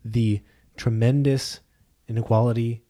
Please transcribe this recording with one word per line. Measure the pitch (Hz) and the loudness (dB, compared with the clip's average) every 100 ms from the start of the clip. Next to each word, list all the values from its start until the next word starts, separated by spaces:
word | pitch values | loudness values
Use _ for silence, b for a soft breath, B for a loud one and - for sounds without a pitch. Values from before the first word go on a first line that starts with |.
the | 113 120 110 101 b b b - | -6 0 0 0 b b b -6
tremendous | 123 113 117 143 139 135 - - _ _ _ _ - | -2 2 2 2 2 0 -4 -12 _ _ _ _ -8
inequality | 113 110 110 120 117 117 117 | -4 2 2 2 0 -4 -6